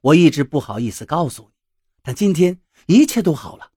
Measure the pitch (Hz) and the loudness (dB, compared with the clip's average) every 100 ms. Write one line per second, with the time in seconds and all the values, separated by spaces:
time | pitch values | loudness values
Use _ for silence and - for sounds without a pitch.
0 | 131 165 165 143 135 147 - 107 117 - | 4 4 4 2 -4 -4 -6 -8 -8 -10
1 | 113 156 151 - 107 _ _ _ _ _ | -8 -6 -6 -8 _ _ _ _ _ _
2 | - 123 202 165 180 180 _ _ - 196 | -16 -4 -2 2 0 -2 _ _ 2 4
3 | 294 240 180 147 - - - | 4 0 -2 -4 -10 -20 -20